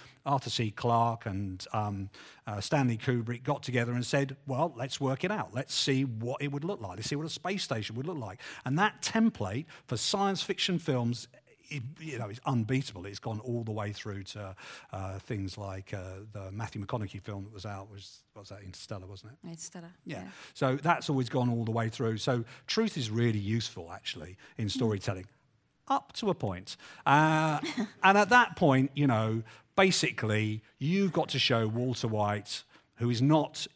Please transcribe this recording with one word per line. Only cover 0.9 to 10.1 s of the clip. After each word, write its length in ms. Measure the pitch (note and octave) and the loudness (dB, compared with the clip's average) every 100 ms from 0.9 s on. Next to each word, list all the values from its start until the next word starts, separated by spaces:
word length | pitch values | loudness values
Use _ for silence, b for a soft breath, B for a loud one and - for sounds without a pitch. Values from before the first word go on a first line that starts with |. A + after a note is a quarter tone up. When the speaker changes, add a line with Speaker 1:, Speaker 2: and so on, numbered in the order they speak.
| A#2 A#2 A2 G#2+ | 4 4 0 -4
Speaker 1:
and, 360 | F#2+ G2 F#2 - | -4 -4 -6 -6
um, 340 | A2 G#2 G2 G2 B B B - | -4 -2 -4 -8 B B B -10
uh, 120 | G#2 | -6
Stanley 340 | - C#3 B2+ A2+ | 0 2 4 2
Kubrick 460 | - A#2+ A2+ A#2+ | 0 0 0 -4
got 200 | C3+ C3 | -2 -4
together 300 | - B2 A#2 | 0 0 2
and 120 | B2 | 0
said, 300 | A#2 C#3+ C#3 C3+ C3+ | 0 0 0 -4 -4
"Well, 260 | B2+ E3 A#2 | -2 -2 -2
let's 220 | C3 - | -8 -2
work 260 | C3+ C3+ | -2 0
it 60 | F#3 | -2
out. 220 | G#3 F2+ | -4 -4
Let's 220 | A2+ - | -6 -4
see 300 | - - C3 | -2 2 2
what 360 | C3+ A2 A#2+ C#3 | 0 -2 -4 -4
it 100 | C#3+ | -4
would 140 | C#3 | -4
look 160 | E3 G3+ | -4 -6
like. 160 | G2+ F2+ | -8 -8
Let's 120 | - | -4
see 60 | D3 | -4
what 100 | D#3 | -6
a 40 | |
space 320 | - F3+ G3+ | -6 -4 -4
station 340 | - A2+ G#2 A2+ | -2 -4 -4 -6
would 100 | D#3 | -6
look 120 | D#3+ | -6
like." 220 | G#2 G2 B B | -8 -12 B B
And 140 | B2+ D3+ | -2 2
that 240 | G3+ - | 2 2
template 640 | - A3+ A3+ - G2 A#2 D#3+ B - | 0 4 4 2 -4 -4 -8 B -6
for 120 | A2+ | -4
science 440 | - | 0